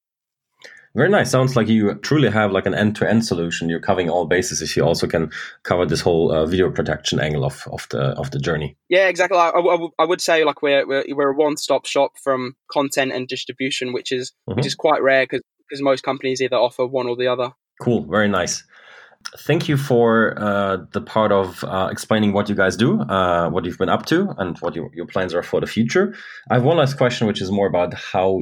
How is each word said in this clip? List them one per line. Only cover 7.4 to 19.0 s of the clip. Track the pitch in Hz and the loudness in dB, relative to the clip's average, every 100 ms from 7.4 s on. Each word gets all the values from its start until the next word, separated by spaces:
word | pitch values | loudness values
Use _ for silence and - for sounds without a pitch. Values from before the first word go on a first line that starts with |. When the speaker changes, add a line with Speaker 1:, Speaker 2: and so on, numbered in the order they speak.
Speaker 1:
of, | 67 - - | -4 -6 -12
of | - - | -12 -8
the, | 58 69 - | -4 -2 -4
of | 67 | -6
the | 139 | -6
journey. | - 160 - - - | -4 -4 -4 -10 -2
Speaker 2:
Yeah, | 175 190 | 2 2
exactly. | 175 180 180 | 2 0 2
I, | 170 | 2
I, | 175 170 175 165 - | 2 2 2 -2 -2
I | |
would | 160 175 | 0 0
say, | - 165 | 2 2
like, | 156 139 | 2 0
we're, | 147 139 | 2 2
we're, | - 135 - | 2 -2 -2
we're | 139 143 | -2 0
a | 139 | 2
one-stop | 151 151 - 135 - | 0 0 0 -2 0
shop | 143 139 - | 0 0 -2
from | 139 131 127 - - | -2 -2 -4 -10 -8
content | 156 139 - 131 | -2 -2 0 -2
and | 123 127 | -4 -6
distribution, | 127 - 127 131 - 127 | -8 -10 -6 -6 -4 -4
which | 123 - | -6 -4
is, | 131 131 - - | -6 -6 -12 -8
Speaker 1:
Mm-hmm. | 117 | -2
Speaker 2:
which | 139 | -2
is | |
quite | - 160 147 | 0 2 2
rare | 131 135 127 | 4 2 2
'cause, | 131 - _ _ | -4 -10 _ _
'cause | 139 | -4
most | 139 131 | 0 0
companies | - 135 135 127 | -2 -4 -4 -2
either | 127 123 | 0 2
offer | 120 - 127 | 0 0 -4
one | 135 123 | -2 -2
or | |
the | 120 127 | -2 -2
other. | 123 123 - _ - | -2 -4 -8 _ -6
Speaker 1:
Cool. | - 117 113 | 0 0 0
Very | 101 104 | 2 2
nice. | 95 85 - - _ - - | 2 -2 -6 -12 _ -20 -20